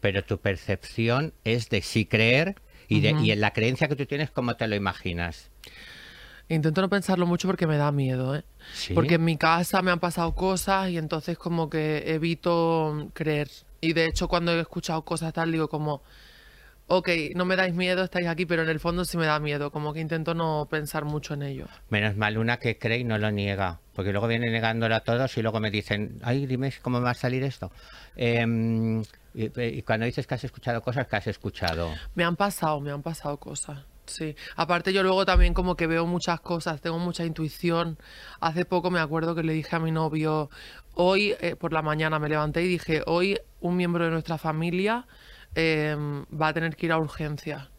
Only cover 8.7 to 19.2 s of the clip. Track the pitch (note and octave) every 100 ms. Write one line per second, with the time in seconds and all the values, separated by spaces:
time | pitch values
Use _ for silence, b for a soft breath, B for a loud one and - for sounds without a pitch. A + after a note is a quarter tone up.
8.7 | B - F2+ B2+ E3 E3 D#3 D#3+ E3 F3
9.7 | G3 F#3 F3 F3 E3+ E3 - F#3 F#3 -
10.7 | G3 F#3+ E3+ D#3 D#3+ - E3+ - E3+ D#3+
11.7 | D#3+ D3+ D3+ - D#3+ E3 E3 - E3+ E3
12.7 | E3 D#3 D3+ D3+ - D#3 D3 D3 - -
13.7 | - D#3+ E3 E3 - E3+ F3 E3+ E3+ E3
14.7 | - - D#3+ - E3 E3 D#3+ E3 E3 D#3
15.7 | D3+ D3+ C#3+ B B B B B B B
16.7 | B - F#3 F3+ E3+ D3 F3 F3+ F#3 F#3
17.7 | E3+ F3+ F#3 F#3 F3+ F3 D#3+ F3 E3+ D#3+
18.7 | D#3 E3+ F3 F3+ E3+